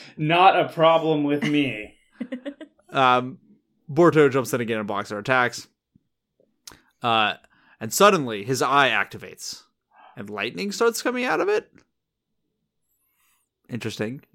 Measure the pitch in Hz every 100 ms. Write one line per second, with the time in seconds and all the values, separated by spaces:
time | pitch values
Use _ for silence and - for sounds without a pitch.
0 | - - 156 170 190 175 143 - 160 165
1 | 156 151 143 143 151 147 135 107 104 _
2 | _ _ 247 254 285 277 311 _ _ 147
3 | 131 127 127 127 _ _ _ _ - 143
4 | 170 151 143 131 117 127 113 113 104 101
5 | 104 104 101 131 120 117 - _ _ _
6 | _ _ _ _ _ _ - - _ _
7 | 123 113 104 82 _ _ _ _ 113 -
8 | 202 190 127 107 104 127 135 143 131 107
9 | 95 104 92 - - - _ _ _ _
10 | - - 104 104 107 - 202 196 233 226
11 | 254 247 247 320 370 427 - _ _ _
12 | _ _ _ _ _ _ _ _ _ _
13 | _ _ _ _ _ _ _ 123 110 -
14 | 113 139 -